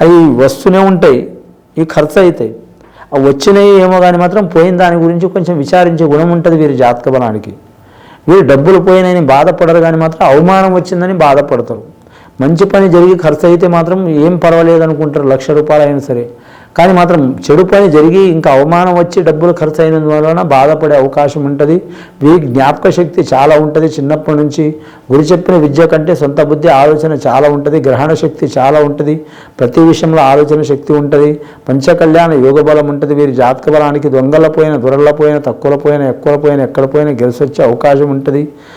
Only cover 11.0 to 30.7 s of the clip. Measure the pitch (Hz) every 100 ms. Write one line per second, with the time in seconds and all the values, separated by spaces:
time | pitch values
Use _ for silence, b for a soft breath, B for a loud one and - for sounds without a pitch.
11 | 180 185 151 139 143 123 117 107 104 -
12 | B B B - 135 165 196 196 196 175
13 | 180 180 156 147 175 175 180 170 165 185
14 | 180 151 160 175 170 165 165 165 160 151
15 | 156 151 139 131 - 151 151 151 147 143
16 | 135 120 113 - B B B - 180 180
17 | 175 170 131 - - 151 185 202 202 151
18 | 160 190 190 160 151 135 151 175 185 175
19 | 170 196 165 151 175 165 156 156 160 160
20 | 156 151 156 170 170 135 143 156 156 143
21 | 135 147 143 151 143 143 151 175 - B
22 | B - 139 170 147 127 135 147 190 175
23 | 170 180 151 131 147 151 151 156 160 156
24 | 139 151 - 147 147 147 156 151 B B
25 | - 135 156 175 180 175 151 139 170 160
26 | 156 170 143 151 143 151 165 135 147 151
27 | 160 143 131 127 147 143 143 156 135 123
28 | 151 156 151 - 131 131 131 151 147 143
29 | 147 156 - B B - 123 165 165 156
30 | 165 160 135 143 147 151 147